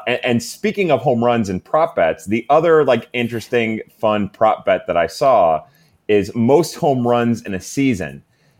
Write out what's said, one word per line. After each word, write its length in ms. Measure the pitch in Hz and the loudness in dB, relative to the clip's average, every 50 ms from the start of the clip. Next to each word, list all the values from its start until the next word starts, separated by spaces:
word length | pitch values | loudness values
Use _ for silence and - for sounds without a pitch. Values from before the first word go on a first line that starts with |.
| - - | 0 -2
and, 120 | 123 123 - | -4 -2 -2
and 180 | 123 120 117 | 0 -2 -2
speaking 480 | - - - - - 214 208 202 196 165 | -2 -6 -12 -6 -6 -4 -2 -2 0 0
of 120 | 143 120 | 0 0
home 220 | 117 139 123 113 117 | 2 0 0 2 2
runs 240 | 123 120 117 110 95 | 0 2 0 0 -2
and 160 | 95 90 - | -4 -6 -6
prop 320 | - - 151 165 160 - | -2 0 0 0 0 0
bets, 300 | - 85 80 82 - - | 0 0 0 0 -2 -4
the 180 | 95 107 117 - - | -4 -4 -4 0 2
other, 340 | 139 160 165 170 160 156 147 | 2 2 4 4 4 4 4
like, 240 | 131 123 117 - - - | 4 2 0 0 -6 -6
interesting, 680 | 123 120 107 117 113 - - - 120 113 110 110 107 - _ _ - | -6 -4 -4 -6 -8 -8 -2 -2 -2 -2 -2 -4 -6 -8 _ _ -4
fun 300 | - 107 107 104 101 95 | -2 0 0 0 -2 -4
prop 360 | _ - - 107 - - - | _ 0 0 0 0 0 0
bet 220 | 101 95 90 - - | 0 0 0 0 -2
that 100 | 87 85 | 0 0
I 80 | 85 | 0
saw 580 | 82 - - 147 135 127 107 90 82 80 85 - _ _ _ _ _ _ _ _ - | -2 -2 -2 0 2 4 4 4 4 2 0 -4 _ _ _ _ _ _ _ _ 0
is 260 | 107 104 95 98 - | 0 0 0 0 -2
most 400 | 120 113 117 139 165 160 151 - | -2 2 4 4 4 4 2 -4
home 320 | - 175 151 135 127 120 120 | -4 -2 -2 0 0 0 0
runs 340 | 120 120 120 117 117 110 - | 0 2 2 0 -2 -4 -4
in 100 | - 98 | -8 -10
a 60 | 92 | -10
season. 600 | - - - 139 139 135 120 90 90 73 67 71 - _ _ _ _ _ _ _ | -10 -8 -6 -2 0 0 0 -2 -4 -10 -10 -16 -20 _ _ _ _ _ _ _